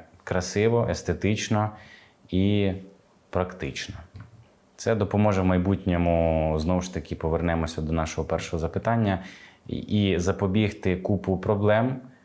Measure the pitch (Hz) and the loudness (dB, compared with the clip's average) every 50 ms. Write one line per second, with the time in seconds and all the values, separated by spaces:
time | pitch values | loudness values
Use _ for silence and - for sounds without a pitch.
0 | - - - - - - 90 92 87 - - 101 107 113 117 117 117 - 87 - | -10 -18 -20 -20 -10 -4 -2 -2 -2 -2 0 2 2 4 4 2 2 0 -2 -2
1 | - - 85 - - 98 110 107 - - 113 107 107 107 - - - - - - | -2 -4 -4 0 0 0 0 0 -2 0 0 0 0 0 -4 -8 -16 -20 -20 -20
2 | - - _ _ - - 90 92 95 101 104 101 101 98 95 92 - - - - | -20 -20 _ _ -12 -4 0 2 2 2 2 2 2 0 -2 -4 -8 -14 -20 -20
3 | _ _ _ _ _ _ - 90 90 - - - - 67 65 - - - - - | _ _ _ _ _ _ -2 -2 -2 -2 -4 -8 -10 -8 -8 -8 -10 -10 -12 -14
4 | - - - - - - - - - - _ _ _ _ _ - - 113 113 104 | -16 -18 -18 -20 -20 -20 -20 -20 -20 -20 _ _ _ _ _ -6 -2 -2 0 0
5 | 101 95 - 101 104 107 98 95 92 92 92 90 87 98 98 - - 95 87 85 | 0 2 2 4 4 4 4 4 4 4 4 4 4 2 0 0 0 0 2 2
6 | 85 85 85 82 82 82 80 80 78 78 78 78 78 87 90 90 90 - - 82 | 4 4 4 4 4 4 2 2 2 2 0 0 0 0 0 0 0 -2 -6 -8
7 | 78 - 92 - - 80 82 80 85 85 82 82 80 78 - - 78 76 82 80 | -8 -6 -8 -4 -2 0 0 0 0 0 0 0 0 -2 -4 -4 -4 -2 0 0
8 | 80 78 - - 80 - 82 82 - - - 82 78 82 - - - 117 117 117 | 0 -2 -4 -6 -4 -2 -2 -4 -4 -4 -4 -4 -4 -4 -4 -2 0 0 2 2
9 | 110 101 95 90 - - - - - - - _ _ - - - - - 104 104 | 2 2 0 0 -4 -10 -16 -20 -20 -20 -20 _ _ -10 -8 -8 -6 -2 0 2
10 | 101 98 87 85 90 95 95 - 101 95 92 107 107 101 - - - 95 90 90 | 2 4 2 2 2 0 0 0 0 0 2 2 2 0 -2 -2 -2 -2 -2 0
11 | - - 104 92 - 95 95 90 - - 107 101 104 104 107 110 117 127 135 139 | 0 -2 -2 -2 0 -2 -2 0 0 0 0 2 2 4 4 4 2 0 -2 -6
12 | - - - - _ | -10 -16 -20 -20 _